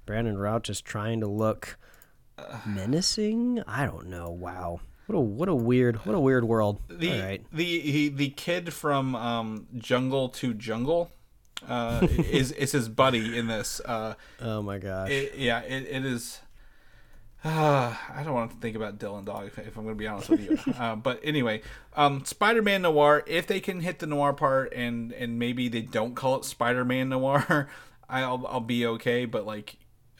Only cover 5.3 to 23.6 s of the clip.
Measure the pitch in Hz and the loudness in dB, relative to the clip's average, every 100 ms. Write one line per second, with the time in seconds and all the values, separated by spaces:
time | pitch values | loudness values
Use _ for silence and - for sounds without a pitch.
5.3 | 104 185 143 117 123 123 113 196 208 135 | 0 0 2 4 6 4 2 0 2 4
6.3 | 131 117 113 104 101 - 175 165 123 95 | 4 4 4 2 0 -6 -4 -2 -2 -4
7.3 | 98 - 151 175 170 147 147 147 139 139 | -6 -6 -4 0 0 0 2 2 0 -2
8.3 | 139 - 175 170 143 151 139 131 123 120 | -2 -2 -2 -4 -4 0 0 0 -2 -2
9.3 | 117 110 107 - 123 110 127 131 135 127 | -2 -4 -6 -10 -8 2 2 2 0 -2
10.3 | - 127 107 110 110 131 170 170 - - | -2 -2 -2 -2 -2 0 0 0 -8 -20
11.3 | - _ - - 120 117 127 170 - - | -20 _ -12 -6 -4 0 4 4 4 4
12.3 | 143 131 147 139 143 113 110 135 120 110 | 2 2 0 0 0 0 4 4 4 0
13.3 | 117 117 110 104 - - 113 110 110 - | -2 -2 -2 -4 -6 -4 -4 -4 -8 -16
14.3 | - 120 107 101 98 98 95 95 139 139 | -8 -4 -4 -4 -6 -6 -4 -2 -2 -4
15.3 | - 127 117 120 131 131 131 135 120 120 | -2 0 0 -2 -6 -6 -4 -2 -4 -6
16.3 | - - - - - - - - - - | -14 -18 -20 -20 -20 -20 -20 -20 -20 -20
17.3 | - 156 160 151 139 120 113 - 143 156 | -8 -2 2 4 4 2 -4 -10 -8 -4
18.3 | 127 113 - 117 110 107 104 104 101 98 | -2 -4 -6 -6 -4 -6 -6 -8 -8 -8
19.3 | 101 101 - 104 113 110 107 107 104 - | -10 -10 -12 -12 -10 -8 -6 -6 -4 2
20.3 | 311 202 311 - 175 120 110 127 123 151 | 2 2 -2 0 -2 -2 -2 -2 -2 0
21.3 | 151 120 107 - - - - 143 139 139 | 2 2 0 -6 -18 -6 2 2 2 -4
22.3 | - 208 233 208 196 180 151 147 147 - | 2 4 4 4 4 4 8 8 6 4
23.3 | 165 165 196 | 0 0 -2